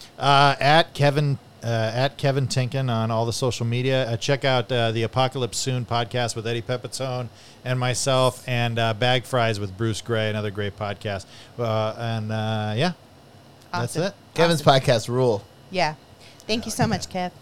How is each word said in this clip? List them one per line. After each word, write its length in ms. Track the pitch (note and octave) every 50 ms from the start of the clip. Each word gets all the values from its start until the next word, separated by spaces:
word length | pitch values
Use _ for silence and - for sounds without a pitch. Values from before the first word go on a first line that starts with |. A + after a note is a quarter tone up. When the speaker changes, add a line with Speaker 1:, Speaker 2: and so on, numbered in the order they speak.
| - - - -
Speaker 1:
Uh, 380 | - C#3 C#3+ C#3 C#3+ C#3+ C3+ -
at 340 | - C#3 D3+ E3 E3+ - -
Kevin, 460 | - C#3 C#3+ C3+ D3 D3+ C#3+ C3+ - - - - - -
uh, 40 | A2+ A#2 A2+ A2 A2 A2
at 220 | B2 C3 C#3+ - -
Kevin 300 | - C#3+ C3+ C#3 C3+ A2+
Tinkin 420 | - C3+ B2+ A#2+ - C3+ C3+ B2+
on 200 | A#2 A2+ A2+ A2+ A#2
all 140 | A2+ A#2
the 60 | A#2 A#2
social 320 | - - B2+ A2+ - A#2+
media. 460 | A#2 A#2 B2 B2+ C3 C3 C3 C3 A2+
Uh, 60 | A#2
check 280 | A2 - - C#3+ C3 -
out, 260 | C#3 C3 B2 A2+ - C3
uh, 180 | A#2+ A#2 A2+
the 140 | A2 A#2 A2+
Apocalypse 520 | A2 - C3 C3 C3 - C#3 B2 G#2+ -
Soon 280 | - - C3 B2+ B2 A#2+
podcast 500 | - A#2 A#2 A#2+ - - B2 B2 A2+ -
with 120 | A#2 G#2
Eddie 160 | A#2 A#2 A#2+ G#2+
Pepitone 680 | - B2+ B2 - A2+ - - C3 C3+ B2 B2+ B2 A2+ - - - - - - -
and 140 | B2 B2+ B2+
myself, 640 | B2+ B2+ B2 - - C#3 C3 C3 B2+ B2+ - - - -
and, 300 | B2+ A#2+ A#2+ A#2+ A2+ A#2
uh, 140 | A#2 A2+ A2+
Bag 320 | G#2 B2 B2 B2+ C3 A#2
Fries 360 | - - B2+ A#2 A2+ A2+ G2
with 160 | G#2 G2 F#2 F#2
Bruce 220 | A#2 A2+ G#2 - -
Gray, 260 | - A#2 A2 A2 G#2+
another 200 | G#2+ G#2+ G#2 G#2+
great 260 | F#2+ G#2 G#2 G2+ -
podcast. 500 | - G#2+ G2+ G2+ - - G#2+ G2+ F#2+ - - - - - - - -
Uh, 360 | A#2+ A2+ A2 A2 G#2+ A2 A2
and, 360 | - A#2 A#2 A2+ A2 A2 G#2+ A2
uh, 420 | A2 A2 A2 A2 G#2+ G#2+ G#2+ G#2+
yeah, 160 | A2 D3+ F3+ E3 - - - - - - - - - - - - - - - -
that's 240 | - A#2+ B2 -
Speaker 2:
Awesome. 60 | D#3 E3
Speaker 1:
it. 100 | G3+ - - - - -
Speaker 3:
Kevin's 320 | - E3 E3+ E3+ D3 -
Speaker 2:
Awesome. 140 | D3+ C#3 C3+ C3
Speaker 3:
podcast 260 | - B2 A2 - -
rule. 360 | A#2+ B2+ C3 B2 A2 G2+ - - - - - -
Speaker 2:
Yeah. 240 | F#3+ F#3 E3+ D3+ D#3 - - - - - - - - - -
Thank 180 | - G#3+ A#3+ -
you 60 | A3+ -
so 140 | - A#3+ A3
much, 200 | G#3 F3 - -
Kev. 220 | - F#3 F3+ F3+ - -